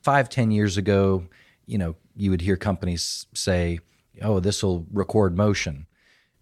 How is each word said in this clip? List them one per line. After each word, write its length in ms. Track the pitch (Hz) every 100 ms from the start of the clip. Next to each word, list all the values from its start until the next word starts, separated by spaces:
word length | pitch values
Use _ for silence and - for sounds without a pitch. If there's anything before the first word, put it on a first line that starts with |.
Five, 280 | - 139 123
ten 200 | - 113
years 280 | 107 104 95
ago, 500 | 98 98 98 95 87 _ _ _ -
you 100 | 110
know, 200 | 85 82 _ -
you 140 | 98
would 100 | 90
hear 160 | 90 90
companies 680 | 104 92 90 85 - - -
say, 460 | - - 90 85 85 - _ _ -
"Oh, 180 | 101 98
this 220 | 95 101
will 240 | 98 87 80
record 460 | 104 92 110 98 87
motion." 500 | 104 98 90 71 78 _ _ _ _ _